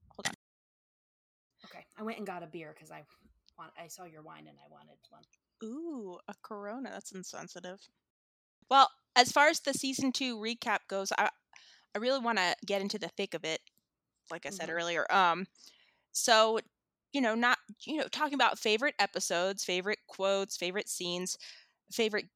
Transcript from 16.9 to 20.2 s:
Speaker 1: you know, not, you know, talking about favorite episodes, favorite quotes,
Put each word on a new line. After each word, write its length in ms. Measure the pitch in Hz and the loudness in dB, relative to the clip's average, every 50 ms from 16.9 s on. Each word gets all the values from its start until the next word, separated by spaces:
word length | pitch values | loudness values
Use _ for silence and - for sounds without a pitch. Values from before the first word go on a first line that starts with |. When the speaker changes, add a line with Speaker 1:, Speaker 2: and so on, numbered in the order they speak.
| _ _ _ _ | _ _ _ _
Speaker 1:
you 80 | - 277 | -2 0
know, 140 | 247 220 220 | 2 2 2
not, 240 | 233 240 247 247 - - - 208 - - | 4 4 4 2 2 -2 -10 -20 -14 -10
you 100 | - 311 | -6 -4
know, 100 | 311 - - | -4 -4 -4
talking 260 | - 262 302 277 285 | -2 -2 -2 0 2
about 240 | 262 240 214 - - | 4 4 4 4 2
favorite 360 | - 220 214 220 269 294 - - | 0 2 2 2 2 0 0 0
episodes, 680 | 202 - - 190 - - 180 170 180 190 196 190 - | 0 0 0 -4 -2 0 0 0 0 0 -2 -2 -2
favorite 340 | - 180 185 180 208 208 - _ | -2 -2 -2 0 -2 -4 -6 _
quotes, 500 | - - - | -14 -8 -2